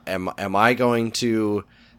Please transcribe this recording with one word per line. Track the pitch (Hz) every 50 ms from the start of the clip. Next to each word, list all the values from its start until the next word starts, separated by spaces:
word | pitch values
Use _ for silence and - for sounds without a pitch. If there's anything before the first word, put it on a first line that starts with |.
| -
am, | - 92 92 92 92 -
am | - 101 98 95
I | 98 107 120 127
going | 123 127 120 120 117 113 113 -
to | - 127 117 113 110 110 104 104 104 101 _ _ _ - - _